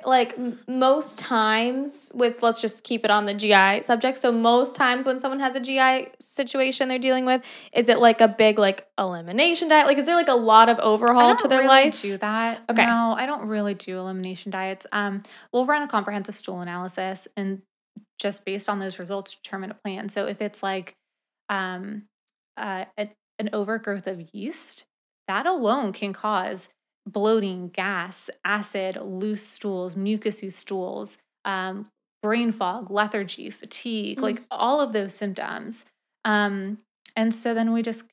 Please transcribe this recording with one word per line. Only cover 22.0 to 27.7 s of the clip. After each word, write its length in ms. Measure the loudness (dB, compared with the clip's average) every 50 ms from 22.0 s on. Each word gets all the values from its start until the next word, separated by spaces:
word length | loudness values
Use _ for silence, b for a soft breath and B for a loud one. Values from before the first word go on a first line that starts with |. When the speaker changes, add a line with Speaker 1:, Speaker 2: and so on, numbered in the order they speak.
| -14 _ _ _ _ _ _ _ _ _ _ -12
Speaker 2:
uh, 280 | -8 -8 -8 -8 -10 -12 -8 -10
a, 120 | -10 -10 _ _ _ _ _ -8
an 100 | -8 -6 -4
overgrowth 520 | -4 -4 -4 -4 -6 -4 -6 -8 -6 -6
of 160 | -8 -10 -10 -12 -14 -14
yeast, 500 | -12 -10 -10 -10 -10 -10 -10 -10 -14 -16 _ _ _ _ _ _ _ -8 -4
that 200 | -4 -2 0 0
alone 460 | 0 0 2 0 0 0 0 -4 -6
can 200 | -6 -6 -8 -8
cause 560 | -6 -4 -2 -2 -2 -2 -4 -6 -10 -12 -14 _ _ _ _ _ _ -16 -8
bloating, 640 | -4 0 2 2 2 2 0 -2 -6 -6 -10
gas, 600 | -10